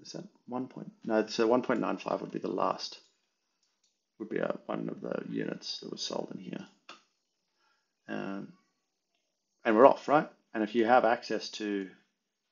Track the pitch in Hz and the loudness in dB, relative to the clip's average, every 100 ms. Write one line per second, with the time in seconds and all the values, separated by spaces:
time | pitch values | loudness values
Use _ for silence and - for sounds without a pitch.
0 | - - - _ - 127 127 - - - | -14 -12 -14 _ -10 -8 -8 -10 -14 -12
1 | 110 110 107 - 113 127 127 110 95 95 | 0 2 2 2 4 4 2 0 0 -4
2 | - 95 101 104 95 95 92 - - - | -2 -4 -4 -6 -4 0 0 0 -6 -14
3 | _ _ _ _ _ _ _ _ _ _ | _ _ _ _ _ _ _ _ _ _
4 | _ - 107 90 - - - 55 57 - | _ -14 -6 -2 -2 -4 -6 -6 -6 -8
5 | 57 - - 57 55 - - - - - | -6 -6 -4 -4 -4 -6 -10 -10 -10 -8
6 | - 50 - - - - - _ - - | -6 -6 -8 -10 -10 -10 -12 _ -20 -20
7 | _ _ _ _ _ _ _ _ _ _ | _ _ _ _ _ _ _ _ _ _
8 | - 104 98 98 101 - _ _ _ _ | -10 -8 -6 -8 -10 -16 _ _ _ _
9 | _ _ _ _ _ _ 120 107 135 - | _ _ _ _ _ _ 2 10 8 8
10 | - 147 - _ _ 113 107 117 113 123 | 2 2 2 _ _ -4 -2 2 6 6
11 | 110 120 - 107 - - 104 101 90 - | 6 2 -2 -6 -6 -6 -4 -4 -6 -12
12 | _ _ _ _ _ | _ _ _ _ _